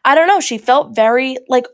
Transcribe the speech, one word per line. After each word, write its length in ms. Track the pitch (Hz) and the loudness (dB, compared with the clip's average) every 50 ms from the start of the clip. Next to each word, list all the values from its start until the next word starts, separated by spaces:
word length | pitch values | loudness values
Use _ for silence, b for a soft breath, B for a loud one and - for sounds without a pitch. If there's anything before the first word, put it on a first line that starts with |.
| B | B
I 100 | 254 277 | 0 2
don't 140 | 311 330 359 | 2 2 2
know. 120 | 403 381 | 2 0
She 160 | 285 - 240 | -2 -4 -8
felt 380 | 214 - - 254 285 294 - 226 | -6 -2 0 0 0 0 -2 -2
very, 420 | 208 220 220 233 247 262 262 262 254 - - | 0 0 2 2 0 -2 -4 -6 -10 -6 -2
like, 180 | 262 247 247 - | -2 -2 -2 -2